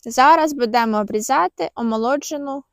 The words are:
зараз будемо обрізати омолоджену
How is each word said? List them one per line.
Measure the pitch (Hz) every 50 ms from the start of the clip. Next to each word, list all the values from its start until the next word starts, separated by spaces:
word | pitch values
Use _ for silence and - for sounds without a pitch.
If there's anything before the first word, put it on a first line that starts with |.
| -
зараз | 226 226 254 262 294 330 330 311 302
будемо | 285 240 240 214 240 240 233 226 214 208
обрізати | 208 202 - 214 220 - 262 302 359 370 _ - 330 - -
омолоджену | - 233 226 220 220 226 247 285 285 - - 311 285 285 277 269 277 - _